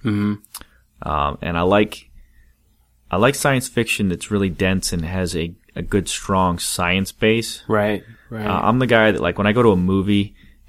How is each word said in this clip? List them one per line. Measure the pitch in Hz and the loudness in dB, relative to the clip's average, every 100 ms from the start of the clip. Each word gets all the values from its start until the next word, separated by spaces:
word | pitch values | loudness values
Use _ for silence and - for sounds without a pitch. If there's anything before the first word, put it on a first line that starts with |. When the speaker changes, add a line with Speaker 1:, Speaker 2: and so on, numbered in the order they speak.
Speaker 1:
Mm-hmm. | - 104 104 104 - - - _ _ _ - | -4 -2 -2 -4 -10 -20 -20 _ _ _ -6
Speaker 2:
Um, | 76 71 - | -2 -2 -4
and | - 85 | -4 -2
I | |
like, | 90 101 107 - - - - _ - _ _ _ _ _ _ | 2 2 2 -4 -20 -20 -20 _ -20 _ _ _ _ _ _
I | 90 | 2
like | 120 139 | 2 2
science | 147 131 - | 0 0 0
fiction | - 92 - 101 | -2 -2 0 -2
that's | 85 - | -2 -2
really | 104 98 | -2 -2
dense | 82 92 95 - | 0 0 0 -2
and | 87 80 | -4 -4
has | 92 90 85 | -4 -4 -4
a, | 85 87 _ - | -6 -8 _ -10
a | |
good, | 85 104 87 | -2 -2 -2
strong | - - 95 92 87 | -6 -2 0 2 0
science | - - 87 92 95 | -4 -2 0 0 -2
base. | - 110 113 113 - - | -2 0 0 -2 -10 -2
Speaker 1:
Right, | 110 104 101 113 113 _ | 0 0 -2 -8 -20 _
right. | 113 104 | -8 -4
Speaker 2:
Uh, | 92 | 0
I'm | 101 123 | 2 2
the | 127 | 4
guy | 113 110 | 4 4
that, | 95 | 2
like, | 85 87 | 0 0
when | 101 | 0
I | |
go | 107 | 4
to | 117 | 4
a | 92 | 4
movie | 90 98 95 104 101 - - - | 2 2 2 0 0 -6 -20 -20